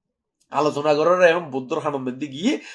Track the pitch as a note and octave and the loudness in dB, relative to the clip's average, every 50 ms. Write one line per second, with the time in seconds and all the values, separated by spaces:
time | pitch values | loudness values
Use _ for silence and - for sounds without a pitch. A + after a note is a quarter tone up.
0 | _ _ _ _ _ _ _ _ _ - C3 C#3 D3+ D3 B2 C#3+ D3 D3+ D3 D3 | _ _ _ _ _ _ _ _ _ -4 -2 0 0 0 0 0 0 2 2 2
1 | D#3 E3+ F3+ F3+ F3+ E3 D#3+ F3+ E3+ C#3+ B2+ C3+ C3 A#2+ D#3+ D3+ C#3+ D3+ C#3+ C3+ | 4 2 4 6 6 4 4 2 -2 -6 -8 -8 -6 -4 -6 -4 -2 -4 -4 -4
2 | B2+ B2+ B2 C3 D3+ C#3 C3+ C#3+ F#3 C4 D#4+ - - - | -6 -6 -8 -8 -10 -10 -8 -4 -2 -2 -2 -2 -6 -16